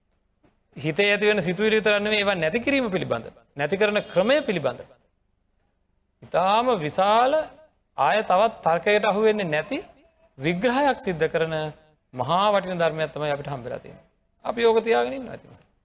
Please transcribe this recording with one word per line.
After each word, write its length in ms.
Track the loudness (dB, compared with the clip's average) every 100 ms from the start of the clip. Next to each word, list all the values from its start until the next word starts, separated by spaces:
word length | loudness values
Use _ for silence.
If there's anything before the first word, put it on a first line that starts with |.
| _ _ _ _ _ _ _ -8
හිතේ 320 | -4 2 2
ඇති 140 | 4 2
වෙන 140 | 2
සිතුවිලි 340 | 0 0 2 2
විතරක් 220 | 2 2
නෙමෙයි, 200 | 0 0
ඒවා 140 | 0 0
නැති 240 | 0 0
කිරීම 280 | 0 0 0
පිළිබඳ, 380 | -4 -2 -4 -6 -20 _
නැති 220 | -6 -2 0
කරන 220 | 0 0
ක්‍රමය 340 | 0 0 2 2
පිළිබඳ 400 | 0 -2 -4 -6 -16 _ _ _ _ _ _ _ _ _ _ _ _ _
ඉතාම 460 | -4 0 2 2 2 0
විශාල, 560 | -2 0 2 4 4 0 -2 -12 -20 _ _ 0
ආය 260 | 2 2
තවත් 300 | 2 2 2 0
තර්කයකට 440 | 0 0 2 2 2
අහු 160 | 2
වෙන්නේ 240 | 2 2 -2
නැති 320 | -2 -4 -8 -10 _ _ _ _ -6
විග්‍රහයක් 600 | -4 0 0 2 0 0
සිද්ධ 280 | -4 -2 -2
කරන 260 | 0 -2 -4 -6 -10 _ _ _
මහා 340 | -8 -2 0 2
වටින 280 | 0 -2 -2
ධර්මයක් 320 | -2 0 -6
තමයි 200 | -4 -4
අපිට 160 | -4 -6
හම්බෙලා 320 | -10 -10 -12
තියෙන්නේ. 260 | -14 -20 _ _ _ _ -8
අපි 200 | 0 2
ඕක 140 | 2
තියාගෙන 300 | 2 0 0
ඉන්නවා 220 | -6 -12 -16
ඉතින්. 160 | -18 -20 _ _